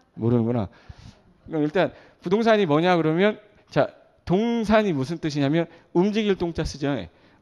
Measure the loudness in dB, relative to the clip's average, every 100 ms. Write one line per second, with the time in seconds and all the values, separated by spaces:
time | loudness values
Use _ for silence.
0 | _ -4 0 2 0 -2 -6 -10 -20 -20
1 | -20 -20 _ _ -10 -4 -2 0 -2 -4
2 | -20 _ -2 0 2 2 2 2 2 2
3 | 2 2 0 -2 -10 _ _ -2 -2 -4
4 | _ _ -2 0 0 0 2 2 2 -2
5 | -4 -6 -4 -2 0 0 -2 -8 _ 0
6 | 2 0 0 -2 -4 -6 -8 -6 -4 -4
7 | -8 _ _ _